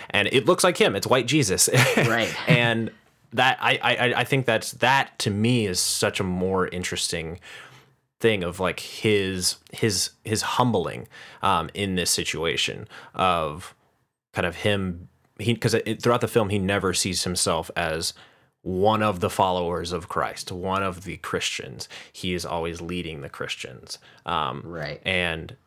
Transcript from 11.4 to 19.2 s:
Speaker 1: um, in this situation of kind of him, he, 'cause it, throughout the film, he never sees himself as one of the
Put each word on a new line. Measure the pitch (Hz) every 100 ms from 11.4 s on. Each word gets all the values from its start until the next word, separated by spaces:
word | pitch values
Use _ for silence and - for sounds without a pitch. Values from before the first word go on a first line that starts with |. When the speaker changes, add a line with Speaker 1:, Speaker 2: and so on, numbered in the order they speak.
Speaker 1:
um, | 95 90 76
in | - 101 92
this | 85
situation | - 82 80 80 67 - 50 - - -
of | - 92 85 78 76 - - _ _ _ _ _
kind | - 87
of | 85
him, | 107 104 95 85 87 _ _ _
he, | 107 113
'cause | -
it, | 110 - 110
throughout | 120 120
the | 110
film, | - 101
he | 104
never | 95 101 92
sees | 87 101 87 -
himself | 87 - 85 80 -
as | 85 80 82 - - _ _ _
one | - 92 101 107
of | 107
the | 90